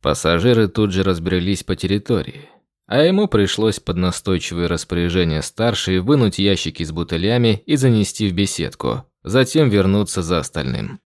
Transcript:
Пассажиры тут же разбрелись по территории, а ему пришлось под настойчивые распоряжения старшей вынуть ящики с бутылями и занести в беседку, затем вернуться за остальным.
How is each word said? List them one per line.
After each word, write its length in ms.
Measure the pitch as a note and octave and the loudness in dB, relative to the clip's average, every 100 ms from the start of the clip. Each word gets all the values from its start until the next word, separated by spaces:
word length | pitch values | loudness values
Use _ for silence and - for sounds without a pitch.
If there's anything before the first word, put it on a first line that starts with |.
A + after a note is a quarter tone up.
Пассажиры 680 | - D2 D#2+ E2+ A2+ A#2 G#2 | 0 0 2 2 4 4 2
тут 240 | G2+ G#2+ | 2 0
же 100 | F#2 | 0
разбрелись 600 | F#2+ F2 E2+ F#2 F2+ F#2+ | 0 0 -2 -2 0 -4
по 100 | - | -4
территории, 720 | F#2 F#2 G2+ - A2 - - - _ _ _ _ | -4 -2 -2 0 -2 -2 -12 -20 _ _ _ _
а 160 | C3 | 2
ему 240 | D#3+ F#3+ G#3 | 2 2 2
пришлось 540 | G#2+ G2 - A2 G2+ | 2 2 2 0 -2
под 160 | - F2+ | -4 -2
настойчивые 720 | F2+ - - F#2 - E2+ E2+ | -2 -2 -2 -4 -4 -4 -2
распоряжения 760 | E2+ - F2 E2+ F2 E2+ D#2 | -4 -4 -2 0 2 0 0
старшей 560 | - - A2+ G#2+ - F#2 | -6 -2 -2 0 -2 -2
вынуть 400 | F#2+ D3 A2 - | 2 2 2 2
ящики 460 | G2 F#2+ F#2 - | 0 0 -4 -6
с 80 | D#2+ | -8
бутылями 680 | D#2+ E2+ E2 F#2+ B2 A#2 G2+ - | -6 -4 -2 0 2 2 0 0
и 80 | |
занести 540 | D3 C3 A2+ G2+ - G#2+ | 2 4 4 0 -2 -2
в 40 | |
беседку, 760 | F2+ G2 - C2+ - - B1 - _ | 0 -2 -2 -8 -6 -6 -6 -8 _
затем 440 | - A#2 C3 D#3 C#3+ | -2 0 2 2 4
вернуться 540 | G#2 F#2+ G2+ G2+ - | 4 4 2 0 -4
за 160 | E2 F2 | -2 -2
остальным. 600 | C#2 D#2+ C2 B1 G#1 - | -2 -6 -4 -4 -8 -12